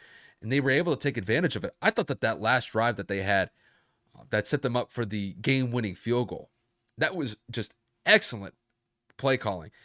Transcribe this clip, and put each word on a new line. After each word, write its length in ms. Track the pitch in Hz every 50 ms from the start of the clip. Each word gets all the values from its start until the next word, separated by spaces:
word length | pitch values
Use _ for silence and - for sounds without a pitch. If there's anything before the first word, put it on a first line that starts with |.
| - - - - - - _ _ -
and 100 | 110 131
they 80 | 143
were 100 | 131 139
able 240 | 131 147 180 175 143
to 140 | - - 143
take 80 | -
advantage 400 | 117 92 98 110 147 180 175 -
of 80 | 104 85
it. 100 | 92 - _
I 100 | - 214
thought 160 | - - - -
that 120 | 131 -
that 200 | - 113 107 -
last 260 | 104 110 127 123 -
drive 300 | - - 110 113 120 110
that 120 | 101 92 -
they 140 | 98 98 95
had, 260 | 98 101 98 90 - - _ _ _ _ _ _ _ _ _ _ _ _
uh, 100 | - - -
that 180 | - 107 104
set 140 | - - 139
them 160 | - 123 120
up 160 | 123 117 - -
for 140 | 123 117
the 260 | 101 107 104 98 98 - -
game-winning 540 | 110 131 135 135 131 120 120 123 113 101 85
field 340 | - - 113 120 123 123 92
goal, 220 | 82 - - - _ _ _ _ _ _ _ _ _ -
that 180 | 151 156 190
was 220 | 175 143 113 107 - _ -
just 220 | 117 120 104 - - _ _ _ _ _ _
excellent 480 | 170 208 208 - - 123 104 98 - - _ _ _ _ _ _ _ _ _ _ _ _
play 220 | - 135 135 131 123
calling. 320 | - 107 95 87 78 - - _ _